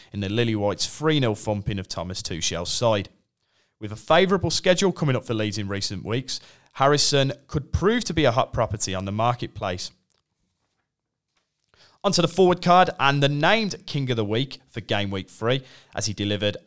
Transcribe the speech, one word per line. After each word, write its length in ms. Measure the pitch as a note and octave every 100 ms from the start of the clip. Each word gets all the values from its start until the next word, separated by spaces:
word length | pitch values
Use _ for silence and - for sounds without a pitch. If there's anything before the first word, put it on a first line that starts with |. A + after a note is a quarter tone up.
| -
in 60 | G2
the 100 | G2
Lily 280 | A2 A#2+ G#2+
Whites' 300 | G2+ F#2+ -
three 340 | - D#3 D3+
nil 160 | C3 G#2
thumping 420 | - G#2 - F#2+
of 80 | F#2
Thomas 340 | - F2 F2+
Tuchel's 520 | - E2+ - E2+ F2
side. 380 | - A#2+ G#2 F#2+ _ _ _ _ _ _ _
With 140 | G#2+
a 40 | G#2+
favourable 540 | - E3 F#3+ F#3+ E3+
schedule 400 | - F#3 F3+ G3
coming 240 | - D3+
up 100 | B2+
for 100 | -
Leeds 240 | A2 G#2+ G#2+
in 100 | G2
recent 360 | G2 - F#2
weeks, 360 | F#2 A#2+ C3 - - _ _
Harrison 600 | - C#3 D3 - C#3+ C3+ - -
could 240 | D#3 -
prove 320 | - F#3 A#3+
to 100 | A3
be 100 | E3
a 80 | C#3
hot 200 | A#2 -
property 400 | - A2 - -
on 120 | F#2+
the 80 | G2
marketplace. 800 | G#2 A#2+ A#2+ A2 - G2+ F2+ - - _ _ _ _ _ _ _ _ _ _ _ _ _ _ _ _ _ _ _ _
Onto 200 | G3+ F3
the 60 | E3+
forward 320 | - F#3 F3+
card 300 | F3+ F3 F3+ -
and 240 | C3+ C#3+
the 60 | C#3+
named 580 | C#3+ D#3+ A3 G#3 - -
King 240 | D3 B2+
of 60 | A#2
the 80 |
Week 340 | G2+ A2+ C#3 - _
for 140 | -
Game 300 | - G#2 G2+
Week 200 | G2 F#2+
three, 320 | - A2+ C3+ C3 - _
as 120 | - -
he 60 |
delivered 440 | G2+ G2+ G#2 G#2 -